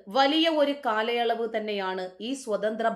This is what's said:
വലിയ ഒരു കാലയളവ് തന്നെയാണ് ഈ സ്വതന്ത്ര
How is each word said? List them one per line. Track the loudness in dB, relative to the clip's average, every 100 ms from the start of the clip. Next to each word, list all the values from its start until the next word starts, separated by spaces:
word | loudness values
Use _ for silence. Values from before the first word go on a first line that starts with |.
| -2
വലിയ | 2 4 4 4
ഒരു | 4 2 2 -2
കാലയളവ് | 0 0 0 0 0 -2
തന്നെയാണ് | -4 -4 -4 -4 -4 -8 -8
ഈ | -8
സ്വതന്ത്ര | -6 -4 -2 -2 0 -2